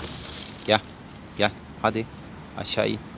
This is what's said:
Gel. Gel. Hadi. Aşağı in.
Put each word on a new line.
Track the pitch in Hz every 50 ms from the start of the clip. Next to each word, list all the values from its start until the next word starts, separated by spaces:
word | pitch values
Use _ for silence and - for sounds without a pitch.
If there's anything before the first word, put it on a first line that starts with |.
| - - - - - - - - - - - - -
Gel. | 104 107 107 - - - - - - - - - - - -
Gel. | 101 104 - - - - - -
Hadi. | - 110 107 113 113 - - - - - - - - - - 98
Aşağı | 101 - - 110 107 110
in. | 113 - - - -